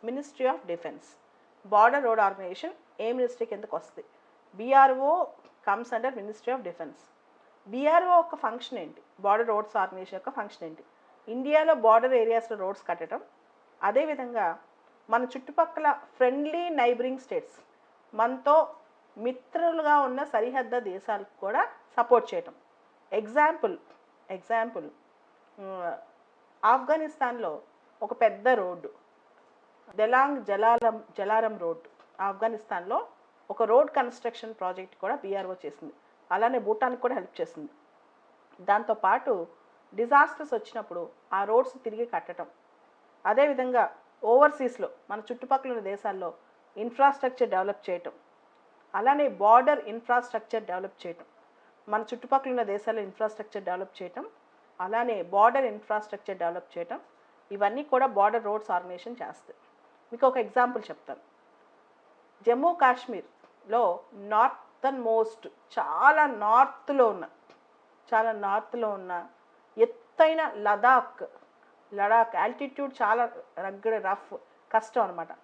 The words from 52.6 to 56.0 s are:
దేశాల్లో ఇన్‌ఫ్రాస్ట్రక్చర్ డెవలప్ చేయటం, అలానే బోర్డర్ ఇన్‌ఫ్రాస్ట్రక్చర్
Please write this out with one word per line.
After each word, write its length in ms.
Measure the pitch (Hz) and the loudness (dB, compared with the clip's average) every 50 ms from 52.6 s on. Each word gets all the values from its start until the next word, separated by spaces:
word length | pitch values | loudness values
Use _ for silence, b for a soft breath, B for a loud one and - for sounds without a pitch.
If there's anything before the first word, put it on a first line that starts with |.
| 233 | -2
దేశాల్లో 400 | 202 196 208 208 - 220 226 208 | -2 -4 -6 -4 -4 -4 -4 -6
ఇన్‌ఫ్రాస్ట్రక్చర్ 600 | 190 190 - 220 214 214 - 208 214 - 208 190 | -8 -6 -6 -6 -6 -4 -8 -16 -12 -12 -10 -6
డెవలప్ 300 | 185 180 180 190 190 _ - | -6 -6 -6 -8 -12 _ -14
చేయటం, 260 | 190 175 180 247 320 453 _ _ _ _ _ _ _ _ _ _ | -14 -14 -12 -14 -14 -16 _ _ _ _ _ _ _ _ _ _
అలానే 360 | 185 190 214 226 240 247 226 202 170 | -8 -4 -2 -2 -2 -2 -2 -4 -6
బోర్డర్ 440 | 175 185 202 208 233 240 277 269 240 208 | -2 2 6 6 6 6 4 0 -2 -4
ఇన్‌ఫ్రాస్ట్రక్చర్ 680 | 214 214 - 214 214 | -6 -6 -4 -4 -4